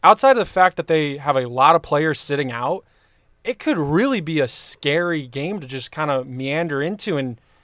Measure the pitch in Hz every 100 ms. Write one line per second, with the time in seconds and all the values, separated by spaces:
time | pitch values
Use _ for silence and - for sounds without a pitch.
0 | 170 214 269 254 190 - 185 175 160 160
1 | 147 139 143 135 123 120 139 165 - 147
2 | 160 147 - 143 139 117 127 185 _ _
3 | _ _ _ _ - - - 247 143 156
4 | 262 254 156 160 127 - - - 143 151
5 | 175 160 131 123 151 202 135 131 - -
6 | 156 135 131 127 135 151 170 143 151 208
7 | - 156 135 117 _ _